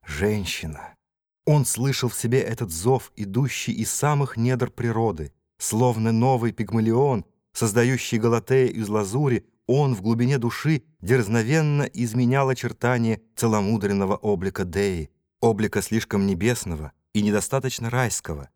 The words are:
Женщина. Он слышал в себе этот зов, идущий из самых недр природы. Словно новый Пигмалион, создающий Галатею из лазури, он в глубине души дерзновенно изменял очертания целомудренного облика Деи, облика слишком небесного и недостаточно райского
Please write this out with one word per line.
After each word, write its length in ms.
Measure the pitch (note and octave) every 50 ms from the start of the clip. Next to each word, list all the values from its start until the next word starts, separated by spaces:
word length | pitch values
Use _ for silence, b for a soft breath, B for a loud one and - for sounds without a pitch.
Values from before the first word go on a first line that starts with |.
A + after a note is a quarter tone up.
| _
Женщина. 880 | E2+ D2+ C#2+ F#2+ G#2 G#2+ G#2 F#2+ E2+ - - - D#2+ D#2 - - - - _ _ _ _ _ _ _ _ _ _
Он 200 | - D3+ D3 C3
слышал 440 | - - G#2+ B2 C#3 C3 - - A#2+
в 60 | -
себе 260 | - - A#2+ A#2+ C3
этот 300 | F#2+ - A2+ - A#2 F#2+
зов, 420 | D#2+ D#2+ F2 A#2+ C3 B2 - - _
идущий 560 | - G#2 G2 F#2+ A#2+ C#3+ B2+ - - - -
из 180 | A2+ - A2+ A2+
самых 460 | - - - D3 D3+ C#3+ C#3+ B2+ -
недр 340 | A#2 A2+ B2 B2+ B2 C3 -
природы. 640 | - - A#2+ A#2+ A2+ A2 A2+ A2 F#2+ D#2 D2+ C#2+ _ _ _ _ _ _
Словно 540 | - - - A2 B2+ B2+ A2+ A2 A2 A2+
новый 400 | A2+ A2 A#2+ C3 C3+ A#2+ A2+ A#2
Пигмалион, 720 | G#2 - A2 F#2+ G#2 A2+ A2 A2+ A2+ A#2 C#3+ C#3+ B2+ G#2 E2+ _ _ _ _ _
создающий 680 | _ - A#2 A2 G2 A#2+ A#2 B2+ C3 A#2+ - - - A2+
Галатею 540 | A2 A#2+ A#2 A#2 G2+ - C3 C3+ C3 A#2+
из 160 | - A2+ A2 G2
лазури, 580 | G#2 G#2+ G#2 F#2+ G#2 C3 D3+ C#3 A#2+ G#2 - _ _ _ _
он 280 | - B2 C#3 D3 C3+ B2
в 80 | G2
глубине 360 | F#2 A2 A2+ A#2 B2 A#2+ C#3+ C3+
души 460 | A2+ A#2+ - - - D3+ D#3+ C3+ _ _ _ _
дерзновенно 800 | - F2 B2 C3 A2 F#2+ A2+ A#2 G#2+ A2+ D3 D#3+ D#3 D3 D3 C#3+
изменял 680 | C#3+ - _ - B2 A#2 G#2+ B2 B2+ A#2+ C3 C#3 C#3 C3
очертания 720 | C3 - - A#2+ A#2 _ - A#2+ B2+ A#2+ A#2 A2+ A2+ G2+ _ _ _
целомудренного 800 | - A#2+ A2+ G#2+ G#2+ G2+ G2 A2+ G#2+ G2 G2+ G2+ G2 G2 F#2 G2+
облика 480 | - - G#2+ G#2 F2 F#2+ G2 F#2 - F#2+
Деи, 460 | F2+ E2 G2 G2+ G2+ F#2 E2+ D#2 - _ _ _ _ _ _
облика 420 | - A#2 A2 G2 G#2+ G2+ - G#2+
слишком 440 | G2 - A2 A2+ - _ - G2+ G2
небесного 680 | G2 G2 E2+ G2 A#2 B2 - - F#2+ E2 D2+ D#2 D2 _ _ _ _
и 100 | _ A2
недостаточно 680 | G#2 G#2 G#2 G#2+ G2 - - C3+ C3 C3 - - A#2 A#2
райского 580 | A#2+ B2+ B2+ A2 - - _ - D#2+ D2 C#2 - _